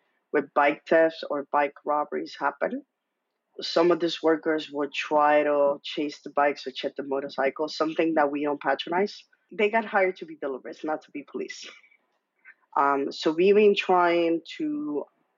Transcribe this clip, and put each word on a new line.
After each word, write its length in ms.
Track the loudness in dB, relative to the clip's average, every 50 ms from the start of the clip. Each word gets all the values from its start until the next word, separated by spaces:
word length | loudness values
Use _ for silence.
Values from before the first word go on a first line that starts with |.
| _ _ _ _ _ _
With 220 | -2 -2 -2 0 2
bike 280 | 2 4 2 2 0 0
thefts 380 | 2 4 4 4 4 2 -2 -8 -6
or 200 | -6 -6 -4 -2
bike 240 | 0 0 0 0 -4 -6 -4
robberies 520 | -2 -2 -2 -2 -4 -6 -8 -8 -8 -8 -4
happen, 440 | -4 -4 -2 -2 -4 -4 -4 -6 -12 _ _ _ _ _ _ _ _ _ _ _ _ _ _ -12
some 300 | -8 -2 2 2 4 4
of 100 | 2 2
these 220 | 0 -4 -2 0
workers 480 | 0 0 0 2 0 -2 -2 -2 -4 -6
would 200 | -6 -6 -6 -6
try 500 | -6 -8 -4 0 2 4 4 6 4 4 4
to 360 | 4 2 2 2 2 0 -2
chase 380 | -8 -10 -6 -6 -6 -6 -6 -10
the 100 | -12 -6
bikes 360 | 0 0 2 2 0 -2 -8
or 60 | -12
check 240 | -10 -8 -8 -8 -6
the 80 | -8 -8
motorcycles, 720 | -6 -4 -6 -6 -6 -4 -2 -2 -2 -2 -2 -6 -4 -4
something 380 | -2 -4 -2 0 0 0 0 2
that 160 | 2 2 2
we 120 | 0 -2 -2
don't 160 | -2 -4 -2
patronize. 640 | -2 -2 -2 -2 -4 -4 -2 0 0 -2 -4 -10 -20 _ _ _ _ -10
They 180 | -4 0 0 2
got 140 | 2 0 -2
hired 320 | 0 0 2 2 2 0
to 100 | -4 -10
be 100 | -14 -12
deliverers, 440 | -8 -8 -8 -8 -8 -10 -14 -14 -10
not 200 | -6 -6 -6 -6
to 80 | -8 -12
be 120 | -14 -14 -14 -10
police. 380 | -10 -10 -8 -10 -12 -16 -18 -18 -20 -20 _ _ _ _ _ _ _ _ _ _ _ _ _ -20 -20 _ _ _ -2
Um, 360 | 0 0 2 2 0 -2 -4
so 180 | -6 -4 -2 -2
we've 240 | 2 4 4 6 6
been 220 | 6 6 6 4
trying 640 | 4 2 2 4 4 4 4 4 2 2 2 0 -2 -4 -8 -10 -6
to 460 | -6 -4 -4 -6 -6 -6 -6 -6 -8 -10 _ _ _ _ _